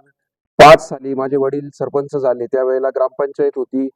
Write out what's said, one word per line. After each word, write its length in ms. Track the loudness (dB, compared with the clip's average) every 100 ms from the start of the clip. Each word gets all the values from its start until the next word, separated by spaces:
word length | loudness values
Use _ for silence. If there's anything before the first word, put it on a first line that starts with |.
| _ _ _ _ _ 6
पाच 300 | 8 8 4
साली 260 | -12 -8
माझे 220 | -6 -4 -2
वडील 320 | -2 -4 -10
सरपंच 420 | -10 -6 -6 -6 -4
झाले, 300 | -2 -4 -4
त्यावेळेला 420 | -2 -2 -2 -2
ग्रामपंचायत 640 | -2 -4 -4 -6 -2 -4 -4
होती, 280 | -6 -6 -6